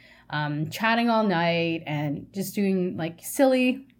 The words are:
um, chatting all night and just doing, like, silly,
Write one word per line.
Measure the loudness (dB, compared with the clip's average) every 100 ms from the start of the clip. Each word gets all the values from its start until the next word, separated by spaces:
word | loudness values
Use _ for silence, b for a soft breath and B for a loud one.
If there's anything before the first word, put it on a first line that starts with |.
| B B B
um, | -4 -2 -2 -4
chatting | -2 0 2 2
all | 2
night | 2 2 2 2 0 -2 -4
and | -4 -2 -4 -8
just | -8 -6
doing, | -2 0 0 -2 -4
like, | -6 -8
silly, | -8 2 4 4 2 0 -8